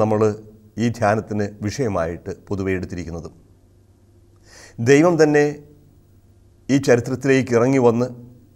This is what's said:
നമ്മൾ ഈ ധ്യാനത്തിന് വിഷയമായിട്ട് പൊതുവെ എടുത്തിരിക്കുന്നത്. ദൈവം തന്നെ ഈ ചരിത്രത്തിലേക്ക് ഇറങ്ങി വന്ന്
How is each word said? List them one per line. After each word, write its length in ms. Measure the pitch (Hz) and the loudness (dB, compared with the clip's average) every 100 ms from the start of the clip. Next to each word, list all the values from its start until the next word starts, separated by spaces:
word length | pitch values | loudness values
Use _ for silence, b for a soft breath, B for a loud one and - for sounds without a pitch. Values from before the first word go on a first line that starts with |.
നമ്മൾ 180 | 110 107 110 104 - - _ - | 0 0 0 -2 -12 -20 _ -6
ഈ 40 | 120 113 | -6 -2
ധ്യാനത്തിന് 480 | 104 110 104 107 101 104 104 | -2 -2 -4 -6 -8 -8 -8
വിഷയമായിട്ട് 680 | 98 120 95 82 85 101 - - | -6 -4 -4 -6 -8 -12 -14 -10
പൊതുവെ 240 | 98 95 92 | -6 -4 -6
എടുത്തിരിക്കുന്നത്. 520 | 90 90 82 82 - - _ _ _ _ _ _ _ _ _ _ b b b b 117 | -6 -12 -12 -12 -14 -20 _ _ _ _ _ _ _ _ _ _ b b b b 4
ദൈവം 260 | 139 175 160 | 4 6 4
തന്നെ 240 | 151 147 147 147 - _ _ _ _ _ _ _ _ _ - | 4 4 0 -4 -16 _ _ _ _ _ _ _ _ _ -2
ഈ 20 | 139 135 | 0 2
ചരിത്രത്തിലേക്ക് 680 | 120 123 127 135 131 120 120 | 2 0 -4 0 2 2 2
ഇറങ്ങി 220 | 123 135 120 | 2 2 2
വന്ന് 220 | 113 123 - - - _ | 2 -2 -8 -20 -20 _